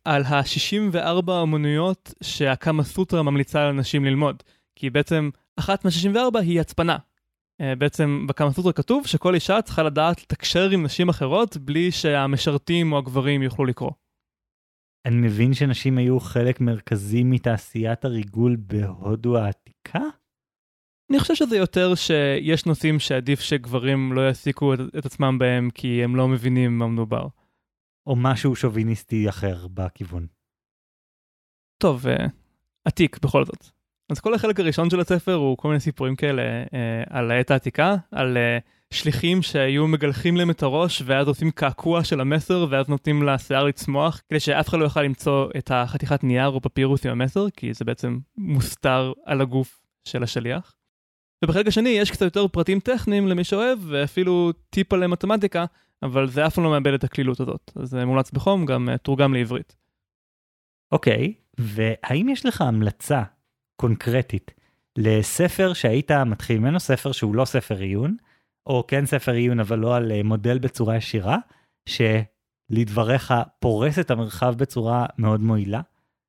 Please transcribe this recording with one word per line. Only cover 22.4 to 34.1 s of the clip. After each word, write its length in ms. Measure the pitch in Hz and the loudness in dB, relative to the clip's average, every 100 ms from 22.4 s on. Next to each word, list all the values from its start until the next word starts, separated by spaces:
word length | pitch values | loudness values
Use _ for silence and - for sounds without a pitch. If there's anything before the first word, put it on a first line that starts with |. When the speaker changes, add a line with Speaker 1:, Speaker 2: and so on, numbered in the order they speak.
| 147 156 170 | 0 0 0
Speaker 1:
נושאים 340 | 151 156 156 | 0 2 0
שעדיף 400 | - 131 123 139 | 0 -2 0 -2
שגברים 760 | - 147 120 123 127 135 131 | 0 -2 -2 -2 0 0 0
לא 80 | 127 | 2
יעסיקו 520 | 135 127 143 - 143 | 0 0 -4 0 0
את, 60 | 131 131 151 | 0 -2 -8
את 80 | - | -8
עצמם 320 | - 135 131 | -2 0 2
בהם 300 | 127 123 123 | 2 2 0
כי 340 | - 127 120 | -2 -2 0
הם 120 | 120 127 | 2 2
לא 120 | 131 | 2
מבינים 500 | 131 123 127 123 117 | 2 2 2 2 2
מה 100 | 117 | 0
מדובר. 400 | 113 110 117 143 - _ _ _ _ _ _ - | -2 -2 -4 -6 -12 _ _ _ _ _ _ -2
Speaker 2:
או 80 | 123 | 2
משהו 400 | 131 127 139 120 | 2 2 0 0
שוביניסטי 760 | 127 110 113 110 - 113 104 | 0 0 0 -2 -2 0 0
אחר 380 | 92 98 87 90 | 0 -4 -4 -8
בכיוון. 540 | 92 90 - 87 87 82 - _ _ _ _ _ _ _ _ _ _ _ _ _ _ | -8 -8 -8 -10 -8 -10 -14 _ _ _ _ _ _ _ _ _ _ _ _ _ _
Speaker 1:
טוב, 300 | 185 127 127 | 0 0 0
אה, 180 | 123 123 - _ _ _ _ 151 | -2 -2 -8 _ _ _ _ -4
עתיק 340 | - 160 - | 0 0 0
בכל 220 | 135 - - | 0 2 0
זאת. 240 | - _ _ _ _ - | -4 _ _ _ _ -10